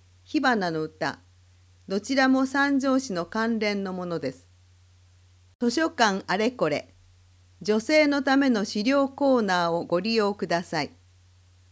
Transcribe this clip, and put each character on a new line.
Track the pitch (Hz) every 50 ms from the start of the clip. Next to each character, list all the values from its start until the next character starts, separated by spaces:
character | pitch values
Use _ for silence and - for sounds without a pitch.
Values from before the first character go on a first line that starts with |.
| _ _ _ _ _
火 | - - 302
花 | 277 269 247 220 190 175
の | 165 156 156
歌。 | 156 - - 165 143 - - _ _ _ _ _ _ _ _ _ _ _ _ _ -
ど | 190 202
ち | 202 - 277
ら | 262 262 262
も | 262 262 269
三 | 262 262 277 277 285 277 269
条 | 254 277 262 269
市 | 262 - 196
の | 175 170
関 | 175 - 220 226 233 233 220
連 | 214 208 208 202 196
の | 185 185
も | 185 180
の | 180 170 160
で | 147 131 135
す。 | - - _ _ _ _ _ _ _ _ _ _ _ _ _ _ _ _ _ _ _ _ _ _ -
図 | 240 240
書 | 233 330 320 330
館 | 330 - 240 208 190 196 -
あ | - -
れ | 196 214 240
こ | 254 - 185 156
れ。 | 147 131 - - _ _ _ _ - _ _ _ _ _ _ _ _ - 175
女 | 180 214 220
性 | 220 - 311 302 302
の | 294 285 285 277
た | 285 269
め | 277 277 269
の | 240 208 185
資 | - - 214 208
料 | 240 269 285 277 269
コ | 269 - 285 277 262 247
ー |
ナ | 220 196 185 180 170 170
ー |
を | 165 170 -
ご | - 170 175
利 | 185 226 226
用 | 226 208 202 202
く | - 196
だ | 165 175 170 175
さ | - - 160 143
い。 | - - _ _ _ _ _ _ _ _ _ _ _ _ _ _ _